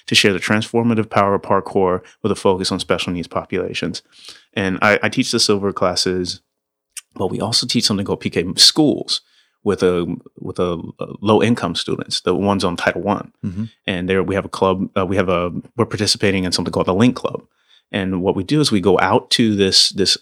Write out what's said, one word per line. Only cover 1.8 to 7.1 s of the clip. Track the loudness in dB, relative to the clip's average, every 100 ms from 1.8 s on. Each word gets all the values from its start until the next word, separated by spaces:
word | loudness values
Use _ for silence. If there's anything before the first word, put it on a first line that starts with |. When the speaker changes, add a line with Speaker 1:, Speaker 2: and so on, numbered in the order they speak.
| 2 0 -6 _
Speaker 1:
with | -4
a |
focus | 0 2 2 -2
on | -4
special | -2 -2 -2
needs | -6 -6
populations. | -8 -6 -6 -4 -4 -6 -8 _ -20 -20 -20 _
And | -4 -2 2
I, | 4 4
I | 2
teach | -2 -2
the | 0
silver | 2 2 0
classes, | 0 0 0 -2 -2 -4 -8 _ _ _ _ _ -20 _